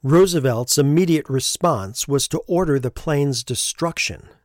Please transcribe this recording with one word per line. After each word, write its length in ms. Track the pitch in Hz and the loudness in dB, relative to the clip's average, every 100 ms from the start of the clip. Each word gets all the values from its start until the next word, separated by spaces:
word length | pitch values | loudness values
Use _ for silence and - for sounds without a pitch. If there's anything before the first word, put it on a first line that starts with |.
Roosevelt's 720 | 135 165 190 170 131 117 131 - | 4 6 6 4 0 0 -2 0
immediate 500 | 139 156 180 156 - | 4 4 4 2 0
response 760 | 131 - - 175 123 95 - - | -2 -2 0 0 0 -4 -8 -2
was 220 | 139 - | -2 -2
to 100 | 156 - | -6 -2
order 320 | 175 170 139 | 0 2 0
the 140 | 123 | -2
plane's 500 | - - 147 143 123 | -6 -2 0 0 -2
destruction. 880 | - 123 - - 165 - - 92 - _ | -6 -6 -6 -4 -6 -4 -6 -6 -18 _